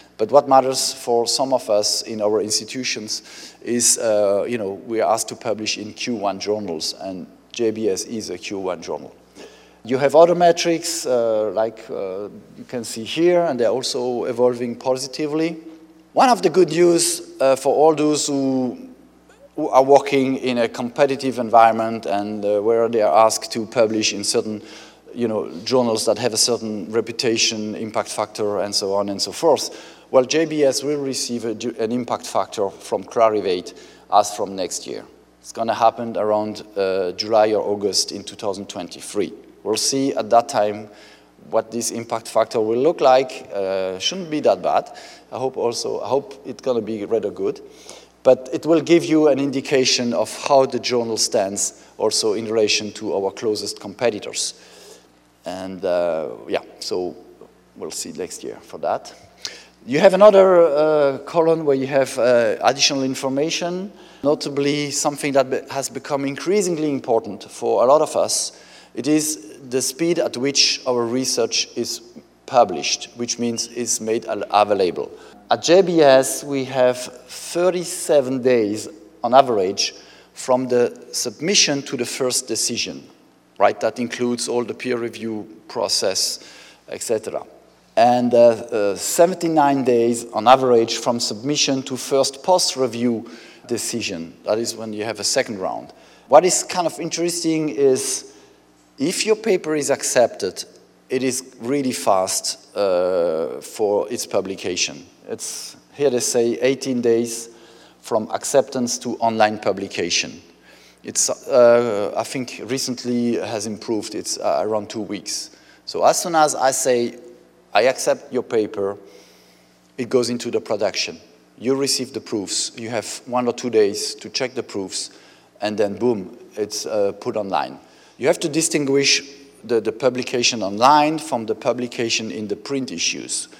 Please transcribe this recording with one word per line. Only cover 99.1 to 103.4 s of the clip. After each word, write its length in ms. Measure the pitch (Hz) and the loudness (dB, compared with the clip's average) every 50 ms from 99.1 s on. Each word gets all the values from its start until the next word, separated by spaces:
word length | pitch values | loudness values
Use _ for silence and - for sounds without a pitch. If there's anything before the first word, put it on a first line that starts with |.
| 185 - - | -2 -2 0
your 100 | 214 214 | 0 0
paper 400 | 214 - 220 185 180 - 156 156 | 0 2 0 0 0 0 -2 -2
is 140 | 151 139 127 | -2 0 0
accepted, 760 | 135 110 - - - 131 117 - - - 101 92 - - - - - - _ _ _ _ _ - | -2 -2 -2 0 4 4 4 4 2 -2 -6 -6 -6 -6 -14 -14 -16 -20 _ _ _ _ _ -4
it 140 | 127 131 127 | -2 -2 0
is 320 | 131 123 - - - - - | 0 -2 -4 -6 -12 -14 -10
really 320 | 110 117 139 147 135 131 110 | -6 -2 -2 0 0 -2 -2
fast, 800 | - - 113 101 92 92 98 - - - - - - - - - | -2 2 2 2 4 2 0 -2 -4 -4 -6 -8 -8 -12 -10 -4
uh, 840 | 104 101 98 92 90 90 90 95 87 85 85 78 80 | -2 0 2 2 2 2 2 2 0 0 0 0 -2